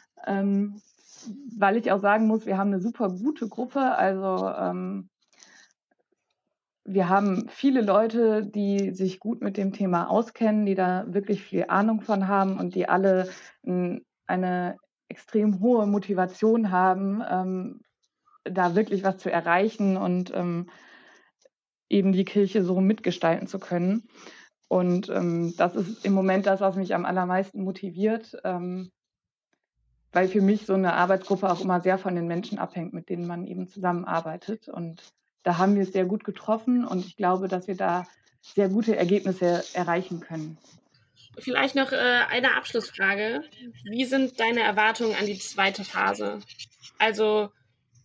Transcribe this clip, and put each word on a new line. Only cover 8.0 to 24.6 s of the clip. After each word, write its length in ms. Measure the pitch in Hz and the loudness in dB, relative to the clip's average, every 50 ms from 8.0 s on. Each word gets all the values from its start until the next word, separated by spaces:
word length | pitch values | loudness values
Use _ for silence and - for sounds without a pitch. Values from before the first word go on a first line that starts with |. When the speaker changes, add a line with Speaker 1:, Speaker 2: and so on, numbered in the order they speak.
| 226 226 220 240 233 220 214 214 202 | 4 2 2 2 2 4 2 2 -2
Speaker 1:
die 460 | 202 - 208 202 196 202 196 196 190 | -2 -4 -2 0 2 2 2 0 -2
sich 280 | 185 185 190 185 185 - | -2 -2 -2 -2 -2 -4
gut 220 | - 214 240 - | -6 -6 -6 -4
mit 160 | - 202 196 | -4 -4 -4
dem 160 | 208 196 196 190 | -2 -2 -2 -2
Thema 360 | - 196 185 180 170 175 - | -2 0 0 2 0 0 2
auskennen, 560 | - 214 233 233 - - 226 214 214 214 208 | 2 0 0 -2 -4 -2 0 2 2 2 2
die 100 | 196 190 | 0 0
da 300 | 185 190 180 180 185 - | 2 2 0 0 -2 -4
wirklich 360 | - 175 202 196 196 202 175 - | -2 -4 -4 -2 0 -4 -4 -4
viel 220 | - - 175 175 | -4 -2 -2 -2
Ahnung 340 | - - 190 208 220 220 208 | 0 2 2 2 2 2 0
von 260 | 196 - 214 196 190 | 0 0 0 0 2
haben 300 | 185 202 196 196 190 190 | 2 2 2 2 2 0
und 180 | 185 185 180 185 | -2 -4 -2 0
die 120 | 190 180 | -2 2
alle 420 | - - 185 190 196 185 185 185 185 185 - - - _ _ - | 2 4 4 4 4 4 4 2 -2 -8 -16 -20 -20 _ _ -6
n-, 420 | 180 180 180 180 175 175 - - _ _ _ _ | -2 -2 0 -2 -2 -4 -8 -12 _ _ _ _
eine 520 | - 185 185 185 180 180 180 180 175 - - _ _ _ _ _ _ | -4 -2 0 0 0 -2 -2 -2 -4 -6 -10 _ _ _ _ _ _
extrem 500 | - - - - - 220 214 214 202 175 | -18 -18 -16 -2 0 2 2 2 2 2
hohe 260 | 196 247 247 226 208 | 4 4 4 4 4
Motivation 840 | 202 208 208 190 - 202 180 185 185 - - 214 220 226 240 220 196 | 2 0 0 0 0 0 0 0 -2 -2 0 2 4 4 4 2 2
haben, 500 | 185 180 185 185 185 190 196 196 196 220 - - | 2 4 4 4 2 2 0 -2 -2 -4 -4 -2
ähm, 520 | 180 185 185 185 185 185 185 - - - - _ _ _ _ _ _ _ _ _ _ _ _ | -2 -2 -2 -2 -4 -4 -6 -8 -12 -14 -20 _ _ _ _ _ _ _ _ _ _ _ _
da 300 | 151 180 196 196 180 170 | -6 0 0 0 2 2
wirklich 280 | 202 220 - 202 185 196 | 2 2 2 -2 0 0
was 140 | 190 190 | -2 -2
zu 120 | 190 - 180 | -2 -4 -2
erreichen 680 | - 170 165 170 170 185 202 220 - - 202 196 190 | -2 -2 0 2 2 2 2 0 0 0 0 0 2
und, 340 | 185 196 180 180 180 180 - - | 2 0 0 0 0 -2 -2 -4
ähm, 360 | - 175 175 170 170 175 175 - - - - - - - - - - _ _ _ _ _ _ _ _ _ _ _ _ _ _ | -4 -2 -2 -2 -4 -6 -8 -14 -20 -20 -20 -20 -20 -20 -20 -20 -20 _ _ _ _ _ _ _ _ _ _ _ _ _ _
eben 220 | - 202 185 196 | 2 4 4 4
die 140 | 190 185 196 | 4 2 2
Kirche 380 | - - 208 202 190 - 220 185 | 2 2 2 2 2 2 0 2
so 160 | 175 185 185 | 2 2 4
mitgestalten 680 | 190 190 220 - - 180 170 - - 165 165 - 185 | 4 2 2 2 -2 -4 -2 0 2 2 2 0 -2
zu 120 | - - 190 | -8 -10 -12
können. 480 | - - 180 175 175 185 202 233 - - _ - - - - - - _ _ _ | -6 -4 -4 0 0 0 0 -2 -4 -8 _ -20 -20 -20 -20 -20 -20 _ _ _